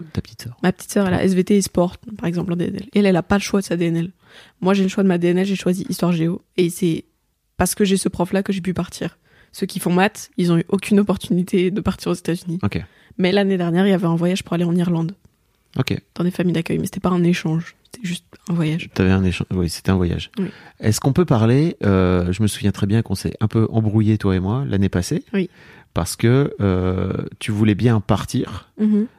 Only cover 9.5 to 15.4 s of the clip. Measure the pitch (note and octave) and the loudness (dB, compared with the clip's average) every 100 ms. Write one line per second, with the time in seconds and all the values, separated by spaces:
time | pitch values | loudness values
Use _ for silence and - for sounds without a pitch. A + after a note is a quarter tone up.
9.5 | - F#3+ - - F3 G3 - - - F3 | -8 -6 -4 0 2 2 -2 -8 -2 2
10.5 | E3+ - G3 - G3+ G3+ F#3+ - F3+ F3+ | 2 2 -2 2 2 4 0 -2 -2 0
11.5 | G3+ F3+ F3+ E3+ F#3 - F3 - E3+ F3+ | 0 0 0 -2 -4 -4 -4 -4 -6 -4
12.5 | E3+ G2+ E2+ D#2+ _ _ - F#3 G3 G3 | -4 -4 -4 -8 _ _ -2 0 2 2
13.5 | F#3+ E3+ E3+ G3 F#3+ E3+ E3 F3 F#3+ - | 0 0 2 4 2 2 0 0 -2 -4
14.5 | E3+ F3 F3 F3 E3+ E3 G3 _ _ | -2 0 0 0 0 -2 -6 _ _